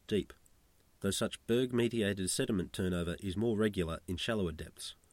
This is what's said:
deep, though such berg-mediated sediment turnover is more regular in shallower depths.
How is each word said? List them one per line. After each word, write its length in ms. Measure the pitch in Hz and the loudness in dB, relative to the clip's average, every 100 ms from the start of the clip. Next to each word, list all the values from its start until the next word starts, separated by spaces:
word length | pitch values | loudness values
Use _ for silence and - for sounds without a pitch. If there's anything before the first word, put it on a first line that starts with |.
| - | -2
deep, 240 | 104 - - _ - _ _ _ - | -2 -2 -12 _ -20 _ _ _ -4
though 100 | 98 | -2
such 340 | - 110 - - | 0 -2 -6 0
berg-mediated 840 | 120 127 120 120 117 101 98 92 | 2 4 2 2 2 0 2 -2
sediment 420 | - 131 101 85 | -2 0 0 0
turnover 460 | - 92 87 85 85 | 0 0 2 0 -2
is 160 | 98 90 | -4 0
more 220 | 117 104 | 0 4
regular 420 | 107 95 82 80 - | 2 2 -2 -4 -4
in 100 | 90 | -4
shallower 340 | - 110 90 | -2 0 -2
depths. 440 | 78 80 - - - _ | -4 -12 -12 -14 -14 _